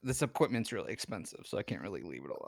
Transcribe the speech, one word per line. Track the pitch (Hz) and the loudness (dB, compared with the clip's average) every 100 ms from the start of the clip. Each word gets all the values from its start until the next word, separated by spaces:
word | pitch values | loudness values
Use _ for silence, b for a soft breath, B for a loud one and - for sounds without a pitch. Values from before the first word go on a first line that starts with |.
this | 127 131 | -2 2
equipment's | 139 - 151 117 110 | 2 6 6 6 2
really | 107 - | 0 -2
expensive, | 110 - 101 - - - | -4 -4 -4 -6 -10 -4
so | 98 | -2
I | |
can't | - 98 | 0 -2
really | 90 85 | -4 -4
leave | 85 65 | -6 -6
it | 69 | -6
alone. | - | -6